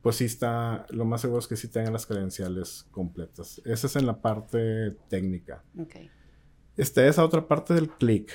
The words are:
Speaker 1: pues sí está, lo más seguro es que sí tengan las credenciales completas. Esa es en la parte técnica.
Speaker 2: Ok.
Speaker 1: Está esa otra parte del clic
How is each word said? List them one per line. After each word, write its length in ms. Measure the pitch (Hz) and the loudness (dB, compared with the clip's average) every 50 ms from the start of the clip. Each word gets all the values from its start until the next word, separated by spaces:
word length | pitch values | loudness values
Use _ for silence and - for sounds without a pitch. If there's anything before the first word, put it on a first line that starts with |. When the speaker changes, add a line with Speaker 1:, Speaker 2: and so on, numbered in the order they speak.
Speaker 1:
pues 160 | _ 123 113 | _ 2 2
sí 80 | - 127 | 2 0
está, 600 | 117 117 - - 117 117 117 117 117 113 - - - | -2 -2 -2 -2 -2 0 0 -2 -2 -4 -6 -8 -8
lo 140 | - 113 117 | -4 -2 0
más 160 | 113 117 113 | 0 0 0
seguro 180 | 117 127 120 120 | 0 0 0 0
es 80 | 113 | -2
que 100 | - 117 | -2 -6
sí 120 | 107 - 113 | -6 -8 -4
tengan 240 | - 117 110 113 110 | -2 -2 -2 0 -2
las 140 | 110 - | -4 -4
credenciales 800 | - 110 101 98 95 - - 95 92 92 92 87 - - - - - | -4 -4 -4 -4 -4 -4 -6 -6 -4 -4 -6 -6 -8 -10 -16 -18 -14
completas. 720 | - 98 92 85 - 85 85 - _ - 85 - - - - | -8 -8 -6 -6 -6 -10 -12 -12 _ -16 -16 -16 -16 -14 -6
Esa 220 | 120 113 110 123 | -4 -4 -2 -2
es 100 | 139 - | -2 0
en 100 | 147 135 | 2 2
la 140 | 123 113 - | 2 0 0
parte 760 | - 113 107 107 107 - - 117 113 113 110 110 113 107 104 - - _ | 0 -2 -2 -2 -4 -4 -2 0 0 0 0 0 -2 -4 -6 -8 -10 _
técnica. 540 | - 95 92 95 92 87 - - - - - _ _ - | -4 -2 -2 -2 -4 -6 -8 -14 -18 -18 -20 _ _ -14
Speaker 2:
Ok. 160 | 165 156 - - 165 151 - _ - - - - _ - - _ _ _ _ | -14 -14 -14 -20 -20 -20 -20 _ -20 -20 -20 -20 _ -20 -20 _ _ _ _
Speaker 1:
Está 300 | - 139 139 - - 127 | -4 -4 0 4 6 6
esa 180 | 139 151 156 165 | 6 8 6 4
otra 220 | 165 170 160 160 | 4 4 2 2
parte 280 | - 151 147 - - 175 | 2 0 0 2 2 2
del 140 | 170 160 156 | 2 2 0
clic 420 | - - - 117 110 101 104 - - | -2 0 2 4 4 2 0 -4 -16